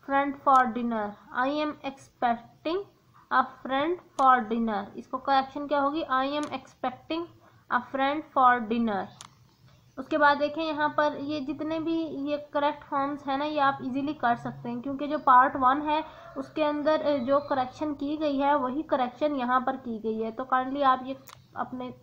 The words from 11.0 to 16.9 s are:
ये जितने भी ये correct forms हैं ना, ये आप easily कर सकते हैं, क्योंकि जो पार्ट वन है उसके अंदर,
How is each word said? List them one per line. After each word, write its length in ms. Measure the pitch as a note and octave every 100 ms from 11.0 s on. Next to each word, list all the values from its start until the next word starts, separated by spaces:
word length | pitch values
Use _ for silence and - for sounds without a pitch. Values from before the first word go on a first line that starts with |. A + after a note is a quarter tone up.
| D4 C#4
ये 240 | C#4 D4+
जितने 400 | C4+ C#4+ D#4 D#4+
भी 220 | D#4+ E4
ये 480 | D#4+ C4+ C#4 D4 D4
correct 320 | D4 C#4+ D4
forms 420 | - C#4+ C#4 C#4+ C#4
हैं 120 | C4+
ना, 60 |
ये 140 | D4 D4+
आप 200 | C#4 C#4
easily 320 | C4 B3+ C#4
कर 220 | D4+ A#3+ A#3
सकते 320 | C4 A#3 A#3+
हैं, 140 | A#3+
क्योंकि 260 | B3+ C4+ C#4+
जो 100 | D4
पार्ट 380 | C4 B3 C4 C#4+
वन 260 | B3+ C4+
है 220 | D4+ D4+ D#4 - - -
उसके 280 | C4+ -
अंदर, 380 | D4+ D4 D4